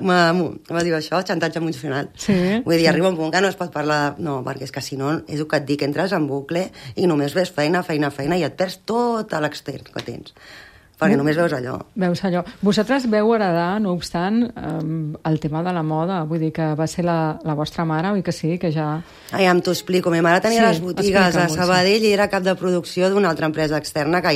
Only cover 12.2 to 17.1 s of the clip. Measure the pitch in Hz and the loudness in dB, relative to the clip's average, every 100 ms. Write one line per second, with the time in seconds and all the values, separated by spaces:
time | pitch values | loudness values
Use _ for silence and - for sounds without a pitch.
12.2 | 196 175 170 - 196 208 208 269 247 214 | 0 -2 -2 -2 0 2 2 0 2 2
13.2 | 214 226 196 170 175 208 208 175 - 175 | 4 2 2 2 0 0 -2 -2 -4 -4
14.2 | 185 226 233 - - 160 160 160 151 156 | 0 0 0 -4 -8 -6 -4 -4 -6 -6
15.2 | 160 156 156 156 180 180 156 156 170 190 | -2 0 0 -2 -2 -2 -2 0 -2 -2
16.2 | 156 165 160 156 160 151 160 - 175 | -2 -2 -2 -2 -2 0 -2 -2 0